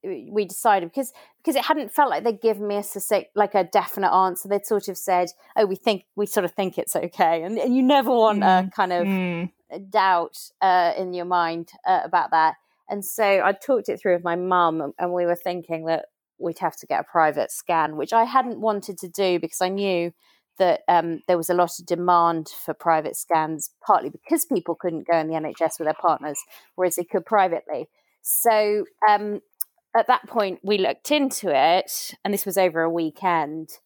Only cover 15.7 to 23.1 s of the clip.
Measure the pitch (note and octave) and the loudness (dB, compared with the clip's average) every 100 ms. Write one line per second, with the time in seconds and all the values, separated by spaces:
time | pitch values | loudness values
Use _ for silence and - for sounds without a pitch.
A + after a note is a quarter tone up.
15.7 | E3 D#3+ E3 - _ _ _ F3 D#3+ F3 | -8 -2 -4 -4 _ _ _ -8 -4 -6
16.7 | - - D3 - F3 D#3 D3 - - - | -6 -4 -4 0 2 2 2 -4 -6 -2
17.7 | E3 D3+ D3+ C#3+ A3+ B3+ B3 B3 A3 A3 | 0 0 -4 0 2 2 0 -2 -2 -2
18.7 | G#3 G3+ F#3 F#3 F#3 F#3+ F3 E3 - F#3 | -2 -6 -12 -12 -2 0 0 -2 -4 -4
19.7 | G3 G3+ F3+ E3+ _ _ _ _ _ F#3 | -2 -2 0 -2 _ _ _ _ _ 2
20.7 | D#3+ - F3 E3+ D#3+ - F3 E3 F3+ F3 | 2 2 2 2 -6 0 0 2 2 2
21.7 | - F3 E3+ F3+ F3 E3+ E3 D#3+ - - | 0 -6 -2 2 4 4 0 -6 -12 -10
22.7 | D#3+ E3+ D#3+ D#3 | -4 2 2 0